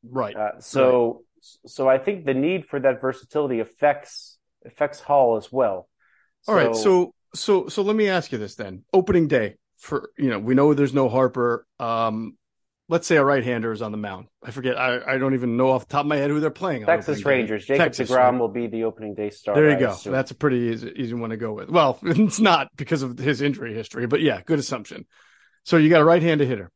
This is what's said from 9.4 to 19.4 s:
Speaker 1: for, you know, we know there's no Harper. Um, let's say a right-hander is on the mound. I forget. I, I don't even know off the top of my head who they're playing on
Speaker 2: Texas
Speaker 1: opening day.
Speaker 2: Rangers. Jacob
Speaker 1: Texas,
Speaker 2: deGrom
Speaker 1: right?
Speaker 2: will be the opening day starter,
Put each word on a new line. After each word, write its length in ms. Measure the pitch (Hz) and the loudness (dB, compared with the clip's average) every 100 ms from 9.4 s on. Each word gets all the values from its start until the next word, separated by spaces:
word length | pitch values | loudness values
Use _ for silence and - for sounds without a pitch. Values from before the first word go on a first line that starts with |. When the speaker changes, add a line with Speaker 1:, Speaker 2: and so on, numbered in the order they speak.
| 104 - _ _ | 0 -6 _ _
Speaker 1:
for, 320 | - 147 - - | -8 -8 -8 -4
you 120 | 139 | -2
know, 100 | 107 | -2
we 160 | 110 131 | 0 4
know 180 | 147 | 4
there's 200 | 143 139 | 4 2
no 140 | 139 131 | 2 0
Harper. 600 | 123 131 127 120 120 _ _ | 2 0 0 -2 -2 _ _
Um, 580 | 117 113 113 110 113 - _ _ _ _ _ | -6 -2 -2 -4 -10 -16 _ _ _ _ _
let's 180 | 165 - | -4 2
say 120 | 160 | 2
a 60 | |
right-hander 480 | 139 139 120 120 113 | 4 2 0 -4 -4
is 120 | 107 | -6
on 80 | 110 | -8
the 60 | 107 | -8
mound. 300 | 104 95 - _ | -10 -12 -16 _
I 60 | - | -16
forget. 280 | 117 127 123 | -8 -6 -2
I, 200 | 127 123 123 | -2 -2 -4
I 120 | 131 | -2
don't 160 | 135 135 | 0 -2
even 220 | 123 117 | -2 0
know 120 | 131 | 2
off 180 | 127 - | 0 -2
the 40 | |
top 140 | 143 147 | -4 -2
of 20 | |
my 100 | 147 | -2
head 140 | 143 | 0
who 80 | 151 | -2
they're 100 | 156 | -4
playing 340 | 147 190 135 | -4 -6 -4
on 40 | 107 | 0
Speaker 2:
Texas 320 | 170 - 120 | 0 0 -4
Speaker 1:
opening 40 | |
day. 60 | 117 | 0
Speaker 2:
Rangers. 360 | 131 110 107 - | 0 0 -4 -2
Jacob 180 | 139 165 | 0 0
Speaker 1:
Texas, 240 | 127 120 | 0 0
Speaker 2:
deGrom 80 | 127 | 4
Speaker 1:
right? 220 | 127 123 | 4 2
Speaker 2:
will 80 | 113 | -2
be 180 | 107 117 | -4 -6
the 180 | 113 113 | -4 -6
opening 280 | - 107 | -6 -14
day 160 | 98 104 | -8 -10
starter, 320 | - | -8